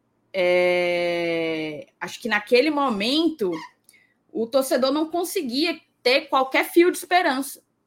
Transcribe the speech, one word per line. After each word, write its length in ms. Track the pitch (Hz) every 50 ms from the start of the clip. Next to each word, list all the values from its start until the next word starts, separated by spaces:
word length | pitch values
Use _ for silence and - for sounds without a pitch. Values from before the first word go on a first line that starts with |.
| _ _ _ _ _ _ -
é, 1600 | 190 180 180 180 180 180 180 180 180 175 175 175 175 175 175 175 170 170 170 165 165 165 165 160 160 156 156 151 147 - - _ _
acho 220 | 175 175 - -
que 80 | - 233
naquele 420 | 214 208 208 - 240 240 269 320
momento 800 | 302 294 277 262 226 196 202 233 277 311 330 320 320 - 214 185 170 156 - - _ _ _ _ _ _ _ _ _ _ _ _
o 160 | - 208 226
torcedor 460 | 226 - 269 269 - 330 262 240 269 277
não 180 | 302 320 320
conseguia 720 | - 349 359 339 - 403 311 240 220 269 320 349 330 330 - _ _ _ -
ter 260 | - 254 285 320 -
qualquer 360 | - 269 262 262 - 277 320
fio 260 | 311 - 339 339 359
de 60 | 302
esperança 640 | - - - 359 359 359 320 262 262 277 277 - - - _ _ _ _